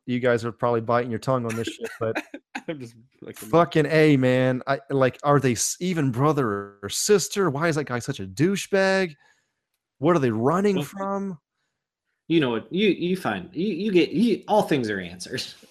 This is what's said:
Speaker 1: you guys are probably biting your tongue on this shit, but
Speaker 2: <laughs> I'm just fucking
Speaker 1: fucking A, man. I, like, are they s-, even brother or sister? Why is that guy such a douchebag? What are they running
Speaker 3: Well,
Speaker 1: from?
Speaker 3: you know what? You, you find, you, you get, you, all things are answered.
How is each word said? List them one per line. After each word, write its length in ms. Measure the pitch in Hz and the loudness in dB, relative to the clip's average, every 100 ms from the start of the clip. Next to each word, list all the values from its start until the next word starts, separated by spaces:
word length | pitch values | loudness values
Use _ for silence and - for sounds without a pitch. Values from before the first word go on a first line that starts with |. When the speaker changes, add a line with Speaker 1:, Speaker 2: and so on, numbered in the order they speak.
| - | -6
Speaker 1:
you 140 | 123 | 0
guys 240 | 123 120 | 2 2
are 80 | 117 | -2
probably 280 | - 120 117 | -2 0 0
biting 280 | 113 120 123 | 0 0 0
your 80 | 110 | -4
tongue 260 | - 131 | -2 -2
on 120 | 117 113 | -2 -4
this 100 | 110 | -6
shit, 240 | - 113 - | -8 -12 -6
but 240 | 110 113 - - | -4 -6 -8 -16
Speaker 2:
<laughs> 240 | _ - - | _ -14 -10
I'm 100 | 151 | -12
just 160 | 120 117 117 - | -12 -20 _ -20
fucking 160 | - - 110 | -18 -16 2
Speaker 1:
fucking 380 | 160 170 160 143 | 4 4 2 4
A, 300 | 156 156 139 | 6 6 6
man. 460 | 127 127 127 127 - | 4 4 2 0 -2
I, 100 | 139 - | -4 -2
like, 280 | 139 131 - | 2 2 2
are 160 | 147 143 | 2 4
they 120 | 131 | 4
s-, 240 | 113 - - | 0 -2 -4
even 320 | 180 165 135 | -4 0 0
brother 640 | 113 147 147 120 101 101 101 | 2 0 2 0 -2 -6 -10
or 40 | 98 | -8
sister? 640 | - - 202 - 202 185 | -2 2 2 0 -2 -2
Why 160 | 135 170 | 0 -2
is 80 | |
that 120 | 151 135 | -2 -4
guy 120 | 123 | -6
such 220 | 127 127 | -6 -8
a 60 | 95 | -8
douchebag? 880 | 95 175 202 - 196 190 190 180 147 _ _ _ _ _ _ _ - | -2 0 0 -2 0 2 2 -2 -6 _ _ _ _ _ _ _ -2
What 180 | 147 175 | 2 2
are 20 | |
they 120 | 127 | 2
running 460 | 110 123 175 208 185 | 2 0 2 0 0
Speaker 3:
Well, 80 | 143 | -4
Speaker 1:
from? 520 | 196 196 196 196 170 _ _ _ _ _ _ _ _ - | -8 -6 -6 -8 -12 _ _ _ _ _ _ _ _ 0
Speaker 3:
you 140 | 165 | 2
know 80 | 131 | 2
what? 240 | 113 110 | -2 -4
You, 160 | 170 214 | 0 0
you 300 | - 175 185 | 0 -2 -2
find, 320 | 127 98 87 | -4 -4 -6
you, 120 | 147 208 | -6 -4
you 260 | 165 214 | -4 0
get, 200 | 180 - | 2 2
you, 300 | 151 233 180 - | 2 0 0 0
all 140 | 214 | 0
things 260 | 202 147 110 | 2 0 0
are 100 | 98 | -4
answered. 460 | 87 90 101 123 - - - | -8 -12 -12 -10 -10 -14 -4